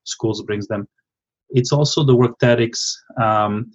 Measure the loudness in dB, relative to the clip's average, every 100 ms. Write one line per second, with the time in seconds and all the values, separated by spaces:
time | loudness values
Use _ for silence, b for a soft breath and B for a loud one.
0 | -16 -6 -4 -4 -6 -8 -6 -8 -8 _
1 | _ _ _ _ _ -2 0 0 0 2
2 | 4 4 4 2 2 2 0 -4 -8 -10
3 | -10 -4 0 0 0 -2 -8